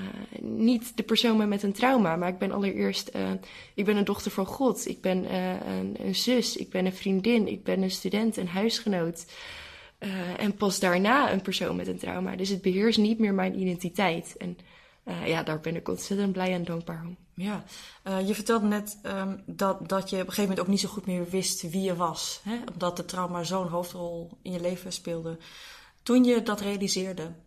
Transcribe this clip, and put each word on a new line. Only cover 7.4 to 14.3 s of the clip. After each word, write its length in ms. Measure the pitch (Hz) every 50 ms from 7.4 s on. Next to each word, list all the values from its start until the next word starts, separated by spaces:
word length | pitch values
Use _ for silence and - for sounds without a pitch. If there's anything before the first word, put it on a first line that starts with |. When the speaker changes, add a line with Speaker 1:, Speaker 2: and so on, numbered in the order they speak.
| 196 -
Speaker 1:
ik 160 | 208 - -
ben 180 | - 185 190 190
een 80 | 185
student, 460 | 190 - - 185 208 208 226 226 214
een 120 | 196 185 175
huisgenoot. 760 | 175 190 214 226 - - - 214 190 175 165 165 170 - - - - - - - - - - - - - - - _ _
Eh, 420 | - 202 190 190 175 180 180 - -
en 120 | 202 202
pas 240 | - 208 196 185 -
daarna 520 | 196 180 175 180 196 214 254 294 262 220 -
een 100 | 196 -
persoon 340 | 196 185 - 180 - 175
met 100 | 180 180 185
een 100 | 180 180
trauma. 380 | - 90 - 180 185 - -
Dus 120 | 180 190 196
het 140 | 202 180 -
beheerst 360 | 185 180 190 208 233 220 220
niet 200 | 208 214 226 220
meer 160 | 220 202 196
mijn 260 | 190 185 190 - 190
identiteit. 760 | 190 185 175 175 - 170 - - 196 180 165 170 - -